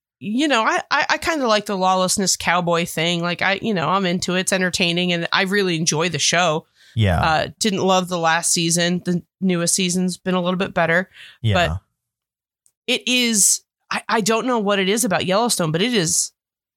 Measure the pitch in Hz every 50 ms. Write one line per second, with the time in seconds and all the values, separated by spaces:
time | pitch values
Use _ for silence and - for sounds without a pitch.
0 | _ _ _ _ - 190 214 247 302 311 262 226 220 269 330 359 - - - 285
1 | 285 - - 302 - 359 330 302 262 226 214 208 202 - 208 185 185 185 190 185
2 | 185 180 - - 190 180 - - - 180 170 180 175 170 170 165 170 - - 165
3 | 156 170 175 170 170 175 175 - - 185 196 - - 226 214 170 151 151 180 196
4 | 196 175 175 185 - - 180 185 185 - 202 185 185 180 170 - 190 170 170 175
5 | 180 180 175 170 170 - - 175 196 185 196 208 196 185 170 156 156 147 147 147
6 | 165 180 160 139 - - - 170 180 170 151 160 - _ _ _ - - - 117
7 | 107 95 85 - - 165 156 151 - - - - - 220 190 185 - 185 190 185
8 | 185 175 185 170 165 165 160 170 170 - - 180 170 165 165 175 170 175 180 180
9 | - 185 180 175 - _ _ - 190 190 180 170 170 170 - - 190 175 175 185
10 | 185 185 180 - - 185 180 185 175 175 185 180 196 - - 180 165 160 165 175
11 | 190 - - - - - - _ - 110 104 185 170 113 80 90 - _ _ _
12 | _ _ _ _ _ _ _ _ _ _ _ _ _ _ _ _ _ - 254 -
13 | - 233 254 254 247 233 220 202 185 - - - - _ _ _ _ - - 202
14 | - - 208 233 196 185 226 226 214 254 247 226 202 196 202 196 190 185 202 233
15 | 247 226 180 156 - 175 180 208 240 240 - - 180 156 156 165 202 254 247 214
16 | 165 156 170 - - - - _ _ _ _ _ _ _ _